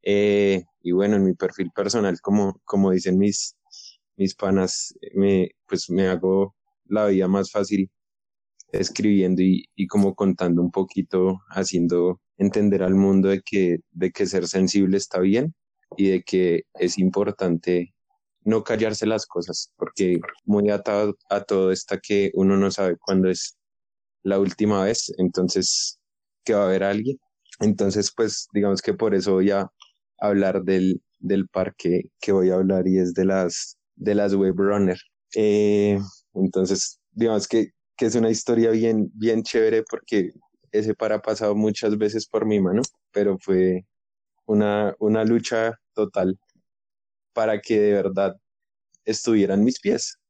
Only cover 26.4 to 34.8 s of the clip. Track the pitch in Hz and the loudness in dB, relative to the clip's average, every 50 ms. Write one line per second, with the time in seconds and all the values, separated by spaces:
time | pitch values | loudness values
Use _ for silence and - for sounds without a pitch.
26.4 | _ - 113 101 101 92 95 95 98 98 101 104 107 131 135 - _ _ _ _ | _ -2 0 0 2 2 0 0 0 0 -2 -2 -4 -4 -6 -8 _ _ _ _
27.4 | _ _ - _ - 107 101 98 - - 95 104 98 - _ - 117 104 - - | _ _ -8 _ 0 0 2 2 0 0 0 -2 -2 -4 _ -2 -2 -2 -2 -8
28.4 | - _ - 104 101 101 98 95 - - 101 - 113 107 - - 90 101 95 95 | -12 _ -2 0 0 2 0 -2 -2 -4 -4 -2 0 0 0 0 0 2 2 2
29.4 | 95 101 98 98 95 95 _ _ - _ _ _ _ _ _ _ - 104 101 98 | 2 2 2 0 -2 -6 _ _ -20 _ _ _ _ _ _ _ -2 0 2 2
30.4 | 98 95 92 98 - 90 95 92 92 92 92 87 _ _ _ _ - 90 98 98 | 2 2 0 -2 0 0 0 2 2 0 0 -2 _ _ _ _ -4 -2 -2 -2
31.4 | 95 - _ 95 92 - - _ - 90 87 90 - - _ _ - - 98 95 | -2 -4 _ -4 -4 -4 -6 _ -2 -2 -2 -2 -2 -6 _ _ -4 0 0 2
32.4 | 92 92 92 92 95 95 98 92 90 95 92 95 92 90 87 98 92 95 95 95 | 2 2 2 2 2 2 0 0 2 2 2 2 0 0 0 0 0 0 2 0
33.4 | 92 87 - - - - - _ _ _ _ _ - 104 101 104 101 101 98 98 | -2 -2 -4 -8 -12 -14 -16 _ _ _ _ _ -4 -2 0 0 0 0 2 2
34.4 | 98 95 90 90 98 98 101 104 | 2 0 0 0 0 0 2 2